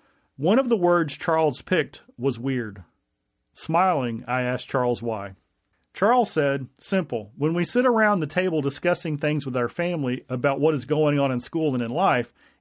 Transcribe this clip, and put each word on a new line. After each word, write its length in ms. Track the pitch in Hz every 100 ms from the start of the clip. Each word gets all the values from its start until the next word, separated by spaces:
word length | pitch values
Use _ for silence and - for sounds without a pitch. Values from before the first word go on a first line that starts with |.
| _ _ _ -
One 220 | 156 233
of 100 | 254
the 80 | 214
words 400 | 175 175 151 -
Charles 460 | - 160 156 123
picked 400 | - 180 135 - - -
was 220 | 135 113
weird. 440 | 131 131 110 98 - _ _ _ _ _ _
Smiling, 720 | - - 165 190 156 123 113 120
I 140 | 127
asked 260 | 123 127 -
Charles 340 | 131 123 113
why. 340 | 117 107 98 98 _ _ _ _ _
Charles 380 | - 202 302 214
said, 360 | 160 143 139 131 _
"Simple. 520 | - 190 151 117 104 -
When 160 | 151
we 100 | 175
sit 220 | 175 240 254
around 340 | 226 214 202
the 80 | 147
table 340 | 185 185 156
discussing 560 | 139 135 175 175 165 147
things 280 | 151 151 139
with 100 | 123
our 140 | 120
family 560 | - 175 170 131 123 -
about 320 | 127 139 139
what 140 | 151
is 120 | 143 -
going 340 | 151 151 147
on 120 | 139
in 80 | 127
school 360 | - 165 156 127
and 80 |
in 80 | 117
life, 420 | 143 185 127 117 _ _ _